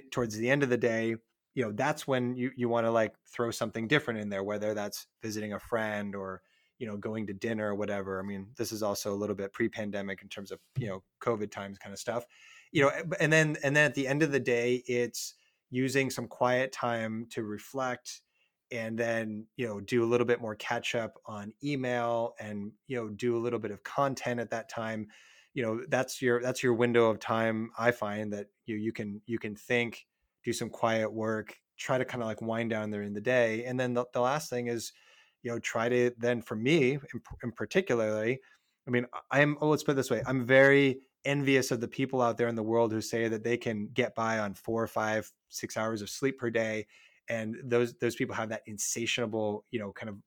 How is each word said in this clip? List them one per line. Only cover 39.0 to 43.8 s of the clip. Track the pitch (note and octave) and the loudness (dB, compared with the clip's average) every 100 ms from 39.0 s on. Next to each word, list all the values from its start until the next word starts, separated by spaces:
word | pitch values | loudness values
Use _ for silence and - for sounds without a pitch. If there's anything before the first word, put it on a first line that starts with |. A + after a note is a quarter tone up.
| B2 - - | 0 -6 0
I, | C3+ | 4
I'm, | D3 D3 | 4 4
oh, | D3+ | 2
let's | D3 | 4
put | - | 4
it | C3+ | 4
this | B2+ | 4
way. | A2+ B2+ | 0 2
I'm | C3 | 2
very | A#2 C3+ C#3 C#3 C#3 B2+ - _ | 8 10 12 10 8 4 -4 _
envious | C#3 C#3+ C#3 C3+ C3 | -2 2 4 4 4
of | B2 | 0
the | A#2 | -2
people | - C3 C3 | -2 0 2
out | A#2+ G#2+ | 2 2
there | A#2 | 0
in | A2+ | 0
the | |
world | A2 A#2 A2+ | 2 4 4
who | A2 | 2
say | - A#2 A2+ | 0 0 0
that | A2 | 0
they | A#2 A#2+ | 0 0
can | A#2+ G#2+ | 0 -4